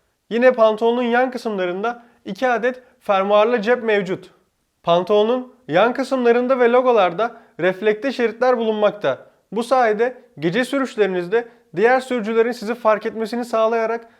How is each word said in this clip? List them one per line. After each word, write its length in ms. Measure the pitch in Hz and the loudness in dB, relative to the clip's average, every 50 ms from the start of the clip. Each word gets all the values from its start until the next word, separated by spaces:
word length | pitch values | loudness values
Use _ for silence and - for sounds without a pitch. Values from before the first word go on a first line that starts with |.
| _ _ _ _ _ - | _ _ _ _ _ -6
Yine 220 | 196 233 240 262 | -2 2 2 4
pantolonun 520 | 247 247 220 220 214 214 233 233 240 247 254 | 4 4 4 2 2 2 0 0 0 0 0
yan 280 | 233 233 240 254 262 | 0 0 0 0 0
kısımlarında 720 | 247 240 - 226 214 196 180 180 175 190 202 233 240 240 - _ _ _ - | -2 -6 -8 -6 -4 -4 -4 -4 -4 -4 -4 -6 -6 -8 -12 _ _ _ -14
iki 240 | 214 196 - 262 254 | -12 -8 -4 -2 -2
adet 320 | 240 220 202 254 247 254 - _ _ _ | 0 0 -2 -4 -4 -6 -12 _ _ _
fermuarlı 640 | _ - 202 190 190 202 208 208 214 233 247 240 | _ 0 0 0 2 2 4 4 4 4 2 0
cep 220 | 190 220 247 240 220 | 0 0 0 0 0
mevcut. 460 | 226 214 202 202 170 185 127 - - _ _ _ _ _ _ _ _ _ _ - | 0 0 0 0 -2 -6 -8 -10 -14 _ _ _ _ _ _ _ _ _ _ -2
Pantolonun 680 | 170 170 175 185 180 208 208 208 220 247 254 254 247 - _ _ - | 0 2 2 2 2 2 2 2 2 0 -2 -4 -8 -16 _ _ -2
yan 260 | 143 170 208 240 240 | 2 2 2 2 2
kısımlarında 680 | 277 262 262 277 262 247 233 233 240 247 247 269 247 | -2 -4 -4 -2 0 2 2 2 2 2 0 2 2
ve 120 | 247 240 | 2 4
logolarda 640 | 240 247 254 254 247 220 190 180 170 175 220 240 233 - - _ _ - | 4 2 2 4 2 2 2 2 0 -2 -4 -4 -6 -10 -20 _ _ -2
reflekte 520 | 160 185 185 185 214 214 208 214 214 277 | -2 -2 -2 0 0 -2 0 0 -2 -6
şeritler 460 | 240 - 240 220 214 233 247 254 254 233 | -4 -2 -2 -2 -2 0 0 2 2 2
bulunmakta. 680 | 233 220 220 214 208 202 196 202 - 147 127 - - - _ _ _ - | 0 -2 0 0 0 0 0 0 -2 -4 -4 -4 -6 -18 _ _ _ -10
Bu 120 | - 208 233 | -8 -6 -4
sayede 540 | 233 262 262 247 220 214 202 233 254 247 - - _ _ 143 | 0 2 2 2 2 2 0 -2 -4 -4 -8 -18 _ _ -6
gece 260 | 147 170 170 233 254 | -4 -4 -2 -2 -2
sürüşlerinizde 840 | 247 277 277 269 233 - 214 202 190 185 180 175 175 202 233 240 233 - _ _ _ - | -2 -2 -4 -4 -4 -2 -2 -2 0 0 -4 -4 -2 -2 -4 -4 -4 -12 _ _ _ -4
diğer 240 | 160 208 233 254 262 | 0 2 2 2 2
sürücülerin 520 | 254 - 254 247 202 214 226 226 226 240 | 0 -2 -6 -4 -4 -2 0 0 0 0
sizi 240 | 240 240 214 208 240 | -2 -6 -6 -8 -6
fark 300 | 233 - 220 214 202 208 | -2 0 0 0 0 -2
etmesini 400 | 226 214 214 226 214 233 233 233 | -6 -8 -6 -8 -6 -6 -8 -6
sağlayarak 640 | 240 233 220 220 220 233 226 226 220 226 233 233 - _ _ | -4 -2 0 0 0 0 -2 -2 -2 -4 -6 -10 -14 _ _